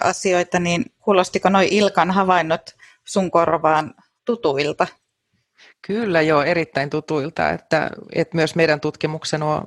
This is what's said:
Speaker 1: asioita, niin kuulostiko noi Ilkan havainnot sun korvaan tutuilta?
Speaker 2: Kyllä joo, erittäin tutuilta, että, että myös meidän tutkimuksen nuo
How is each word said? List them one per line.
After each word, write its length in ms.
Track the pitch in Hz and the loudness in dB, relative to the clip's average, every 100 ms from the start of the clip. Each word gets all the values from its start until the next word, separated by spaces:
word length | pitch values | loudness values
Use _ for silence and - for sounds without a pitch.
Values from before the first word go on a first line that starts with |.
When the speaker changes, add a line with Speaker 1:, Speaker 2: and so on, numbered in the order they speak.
Speaker 1:
asioita, 540 | - 196 196 180 180 180 | 0 -2 0 0 0 -2
niin 240 | 170 175 - _ | 0 -2 -4 _
kuulostiko 480 | - 196 180 190 185 | 0 2 2 0 2
noi 200 | 196 175 | 4 4
Ilkan 400 | 202 196 185 170 | 2 2 2 0
havainnot 680 | 185 190 180 160 170 - _ - _ | 2 2 2 2 -2 -4 _ -20 _
sun 260 | - 202 185 | -6 -2 0
korvaan 640 | 170 165 165 156 156 156 - _ _ | 2 2 2 2 2 0 -10 _ _
tutuilta? 600 | - 233 156 135 147 160 180 - _ _ _ _ _ _ - _ - | -6 -4 -2 -2 -2 -2 -4 -6 _ _ _ _ _ _ -20 _ -8
Speaker 2:
Kyllä 360 | 208 220 170 | -4 0 0
joo, 200 | 156 151 | 2 2
erittäin 480 | 143 170 156 139 143 | 2 0 -2 -4 -4
tutuilta, 600 | 151 - 151 139 - 156 | -6 -4 -4 -4 -4 -2
että, 400 | 165 - 156 - - - | -4 -2 -2 -2 -8 -10
että 240 | - 165 165 | -6 -4 -2
myös 180 | 156 | -2
meidän 260 | 170 160 147 | 0 0 0
tutkimuksen 600 | 151 - 156 156 - 156 | -2 -4 -6 -6 -6 -4
nuo 220 | 151 151 | -2 -4